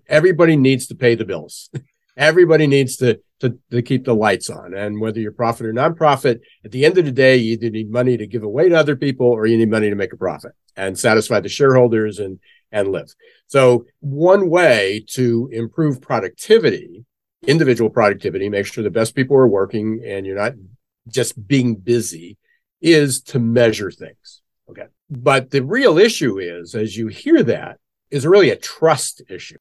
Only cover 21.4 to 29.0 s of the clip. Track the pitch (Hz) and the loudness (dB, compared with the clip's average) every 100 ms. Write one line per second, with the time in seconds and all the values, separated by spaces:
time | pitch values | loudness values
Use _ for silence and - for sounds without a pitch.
21.4 | 101 139 123 107 92 120 110 80 87 110 | -2 0 0 -4 -2 -2 -2 -12 -20 -20
22.4 | _ _ _ _ 156 156 143 131 - 131 | _ _ _ _ 2 4 2 -4 -6 -2
23.4 | 117 117 117 107 95 - 90 _ - - | 0 2 2 0 -8 -12 -20 _ -20 -20
24.4 | _ _ _ - - _ _ 131 135 139 | _ _ _ -20 -20 _ _ -4 0 0
25.4 | 127 139 131 233 254 160 226 - 135 98 | 0 -4 -2 0 2 4 2 2 -4 -4
26.4 | 87 85 85 113 110 110 110 98 285 320 | -8 -12 -12 -8 -8 -6 -10 -8 0 2
27.4 | 135 101 87 - _ _ _ 143 143 202 | 2 -2 -8 -18 _ _ _ -6 2 4
28.4 | 151 98 - - 160 147 | 4 0 -8 -2 0 0